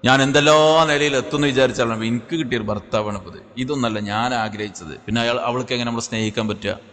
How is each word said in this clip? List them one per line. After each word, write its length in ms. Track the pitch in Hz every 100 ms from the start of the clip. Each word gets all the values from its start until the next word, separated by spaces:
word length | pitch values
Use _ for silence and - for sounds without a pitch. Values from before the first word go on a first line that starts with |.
| 127
ഞാൻ 160 | 135
എന്തെല്ലോ 640 | 135 139 147 151 156 160 160
നിലയിൽ 300 | 147 147 139
എത്തുമെന്ന് 320 | 113 147 143
വിചാരിച്ച 340 | 131 131 113
ആളാണ്, 240 | 117 110 113
എനിക്ക് 300 | 117 - 165
കിട്ടിയൊരു 280 | 135 120
ഭർത്താവാണ് 540 | 104 104 - 113 104 101
ഇപ്പത്, 240 | 90 78 - 117
ഇതൊന്നല്ല 420 | 131 143 120 107
ഞാൻ 340 | 104 104 123
ആഗ്രഹിച്ചത്." 680 | 123 107 104 104 92 82 73 -
പിന്നെ 160 | 113
അയാൾ, 180 | 117 120
അവൾക്ക് 340 | 117 123 127
എങ്ങനെ 140 | 123 120
നമ്മൾ 140 | 117
സ്നേഹിക്കാൻ 460 | - 113 110 104 110
പറ്റുക? 300 | 101 101 - -